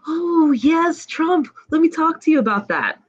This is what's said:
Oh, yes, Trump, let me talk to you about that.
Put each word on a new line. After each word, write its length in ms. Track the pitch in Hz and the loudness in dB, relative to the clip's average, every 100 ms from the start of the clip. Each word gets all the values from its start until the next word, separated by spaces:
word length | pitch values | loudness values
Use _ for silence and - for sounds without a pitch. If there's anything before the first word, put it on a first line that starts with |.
| - | -6
Oh, 460 | 330 349 339 311 | -6 -2 2 2
yes, 540 | 269 247 330 339 330 - | 2 2 2 0 -2 -10
Trump, 420 | - 320 359 269 - _ | -4 0 0 -2 -8 _
let 100 | 311 | 0
me 80 | 320 | 0
talk 320 | 330 320 330 | 2 -2 -2
to 80 | - | 0
you 80 | 311 | 2
about 300 | 220 202 202 | 2 -2 -4
that. 320 | 160 107 - | -4 -4 -6